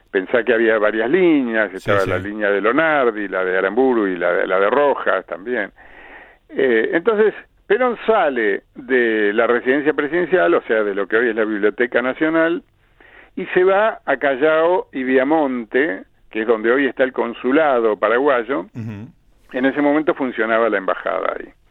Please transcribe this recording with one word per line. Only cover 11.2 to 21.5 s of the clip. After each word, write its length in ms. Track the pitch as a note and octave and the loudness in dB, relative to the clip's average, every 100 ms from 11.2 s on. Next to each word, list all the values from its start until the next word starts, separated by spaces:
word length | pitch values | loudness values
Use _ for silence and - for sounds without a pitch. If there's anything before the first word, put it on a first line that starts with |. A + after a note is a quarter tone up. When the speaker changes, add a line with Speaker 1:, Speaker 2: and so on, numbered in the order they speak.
| B2 | 0
Speaker 1:
es 60 | A2 | 0
la 80 | |
Biblioteca 580 | A2 G#2+ G#2 - B2 B2 | -2 0 0 0 0 0
Nacional, 600 | B2+ B2+ D#3 D#3+ E3 F3 - _ _ _ - - - - | -2 -2 0 0 0 -2 -8 _ _ _ -20 -20 -16 -12
y 100 | F#3 | -4
se 180 | F#3 F#3 | 2 2
va 340 | F#3+ A3 G3+ - | 2 0 -2 -4
a 100 | C#3 | -2
Callao 720 | C#3+ B2+ D#3 D#3 E3 F3+ - | -2 0 2 2 2 0 -2
y 100 | C3+ | -6
Viamonte, 1000 | B2+ C3 C3+ D#3+ C#3 B2+ A2 B2+ D#3+ F#3 - _ _ | 0 2 4 2 0 -4 -2 0 0 -4 -12 _ _
que 120 | G#2+ | -4
es 60 | A2 | 0
donde 240 | A2+ A2+ | 2 2
hoy 140 | C3 C3+ | 2 0
está 180 | - | 0
el 80 | C3 | -2
consulado 840 | B2+ A#2 A2 B2 C#3+ D3+ B2 A2+ G2+ | -2 -6 -4 0 2 2 2 2 2
paraguayo. 640 | G#2 A#2 D3 B2 A2 D3 G3 | 2 2 2 0 -2 -6 -8
Speaker 2:
Ujú. 360 | B2 A2+ G2+ B2+ - _ _ _ | -12 -10 -12 -14 -20 _ _ _
Speaker 1:
En 140 | - - | -2 -2
ese 160 | C#3+ | 0
momento 320 | C#3+ D3 D3+ | 2 2 0
funcionaba 560 | D#3+ C3 A#2 A2 A2+ A2+ | -2 -2 -4 0 2 2
la 80 | G2+ | 0
embajada 580 | F#2 F2 - F2 F2+ - | -2 -4 -4 -4 -4 -6
ahí. 120 | - | -10